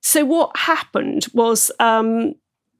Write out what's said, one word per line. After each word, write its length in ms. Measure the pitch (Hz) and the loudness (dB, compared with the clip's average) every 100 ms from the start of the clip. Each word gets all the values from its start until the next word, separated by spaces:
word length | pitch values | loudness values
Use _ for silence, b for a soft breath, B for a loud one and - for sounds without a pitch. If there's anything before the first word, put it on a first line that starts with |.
So 240 | - 311 277 | -2 0 2
what 300 | 330 - - | 2 0 -2
happened 680 | - 320 - 208 - - - | -2 -2 -4 -4 -4 -4 -2
was, 380 | 240 226 226 - - | 0 2 2 0 0
um, 560 | 233 220 226 226 226 - _ _ _ | 2 2 2 -2 -4 -6 _ _ _